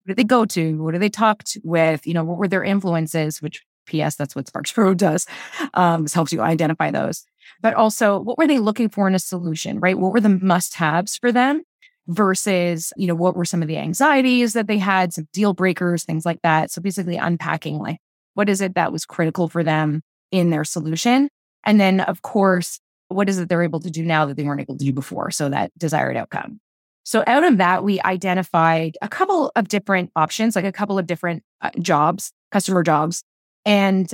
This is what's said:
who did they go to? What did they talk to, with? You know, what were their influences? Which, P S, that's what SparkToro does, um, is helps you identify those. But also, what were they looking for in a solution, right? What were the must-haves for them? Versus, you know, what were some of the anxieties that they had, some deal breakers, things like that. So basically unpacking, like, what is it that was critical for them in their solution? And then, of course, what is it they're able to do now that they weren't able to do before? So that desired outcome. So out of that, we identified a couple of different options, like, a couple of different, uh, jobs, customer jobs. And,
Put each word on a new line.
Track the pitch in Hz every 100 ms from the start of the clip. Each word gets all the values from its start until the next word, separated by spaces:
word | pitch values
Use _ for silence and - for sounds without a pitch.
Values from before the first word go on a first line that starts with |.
| 185
who |
did | 196
they |
go | 226 254 214
to? | 180 160 156
What | 160
did | 170
they | 202
talk | 208 220 214 -
to, | 208
with? | 160 165 160 156 -
You |
know, | 170
what | 160 175
were | 196
their | 185
influences? | 196 196 190 165 156 165 156 -
Which, | 151 - _ _ -
P | 156
S, | 147 -
that's | 143 -
what | -
SparkToro | - - - 196 180
does, | 185 170 - - - - 311 -
um, | 175 165 151
is |
helps | 170 156
you | 160
identify | 110 160 160 160 151
those. | 143 - - - _ - -
But | 220 -
also, | 220 - 214 202
what | 196 247
were | 311
they | 269
looking | 208 214 220
for | - 190
in |
a | 185
solution, | - 180 170 156 - 156
right? | 180 185
What | 185
were | 220
the | 208
must-haves | 190 190 180 - - 160 165 202 -
for | 247
them? | 240 254 302 - _ _ _ -
Versus, | 175 196 185 214 185 175 165 - -
you | 180
know, | 165
what | 180 180
were | 170
some | 175
of | 156
the | 156
anxieties | 147 170 294 277 262 247 240
that | 233 214
they | 208
had, | 190 190 185
some | - 156
deal | 190 208
breakers, | 185 185 170 175 170
things | - 160 170
like | 165
that. | 165 156 156
So | -
basically | 190 190 175 170
unpacking, | - 175 147 160 156 151
like, | 104 165 _ _ _ -
what | 202
is | 190
it | 190 185
that | 165
was | 160 -
critical | - 165 156 165
for | 170
them | 160 156 156 151 - _ _
in | 185 175
their | 156
solution? | 151 175 156 165 233 262 285 - _ _
And | - 214
then, | 190 190
of | - 180
course, | - 208 196 180 170 - _ _ -
what | 190 196
is | 185
it | 175
they're | 170
able | 175 165
to | 180
do | 160
now | 165 156 147
that | 139
they |
weren't | 143 143
able | 139 135
to | 139
do |
before? | 135 - 180 -
So | - 143
that | 139 92 -
desired | 165 147 131 120
outcome. | - - - - _ _ _ _
So | - 220 -
out | 262
of | 349 214
that, | 180 185
we | 202 190
identified | - 185 190 185 175 170 165 165 160 -
a | 214
couple | - 381 359 277 -
of | 196
different | 208 - 190 175 165
options, | 156 - 226 196
like, | 196
a |
couple | 185 208 196
of | 170
different, | 170 175 160 - _
uh, | - -
jobs, | 170 151 151 185 - - _
customer | 202 - 185
jobs. | 170 151 156 175 - _ _ _
And, | 208 202 196 190 180